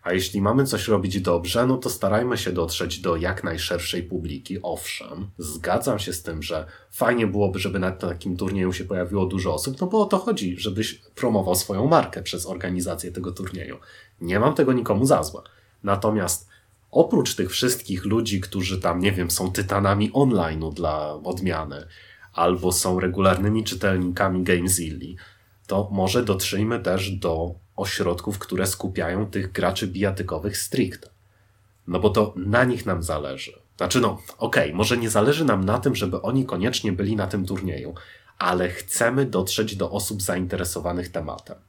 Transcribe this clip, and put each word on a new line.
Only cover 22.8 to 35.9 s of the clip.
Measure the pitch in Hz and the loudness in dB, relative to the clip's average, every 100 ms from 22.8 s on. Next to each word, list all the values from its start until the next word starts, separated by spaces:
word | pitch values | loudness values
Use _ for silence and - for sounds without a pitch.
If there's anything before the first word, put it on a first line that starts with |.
| 95 90 | 2 2
regularnymi | 92 92 95 92 101 110 | 0 4 4 4 2 2
czytelnikami | 107 90 101 92 92 87 98 92 | -2 0 0 2 0 0 0 2
Gamezilli, | 90 90 90 92 82 73 80 92 - - _ _ - | 2 2 4 0 -2 -8 -10 -14 -18 -20 _ _ -4
to | 98 101 | -2 -2
może | 98 92 120 | 0 2 2
dotrzyjmy | 117 95 - 98 110 117 | 2 0 0 0 0 0
też | 92 95 101 | 0 0 -2
do | 95 90 80 85 85 _ - | -2 -2 -2 -2 -6 _ -6
ośrodków, | 98 - 87 87 - 95 | -4 0 0 0 -4 -6
które | - 92 95 | -4 -2 0
skupiają | - 101 92 82 90 104 | -2 -4 -2 -2 -2 -2
tych | 101 92 | -4 -4
graczy | - 90 - 101 | 0 0 0 -4
bijatykowych | 92 98 95 92 82 101 - | 0 0 0 -4 -4 -4 -4
stricte. | - - 123 - - _ _ _ _ _ _ _ - | -2 0 0 -2 -18 _ _ _ _ _ _ _ -4
No | 87 | 2
bo | 104 | 4
to | 101 104 - | 4 0 0
na | 92 117 | 0 4
nich | 127 117 107 | 4 2 -2
nam | 87 | -2
zależy. | 80 76 71 67 - - _ - | -2 -4 -4 -8 -12 -18 _ -4
Znaczy | 92 127 | 0 2
no, | 117 92 - - | 2 0 -12 -6
okej, | 113 143 73 | 0 2 0
może | 82 107 120 | 2 2 2
nie | 113 | 2
zależy | 107 110 147 | 4 4 4
nam | 151 101 | 4 4
na | 95 117 | 2 2
tym, | 139 | 0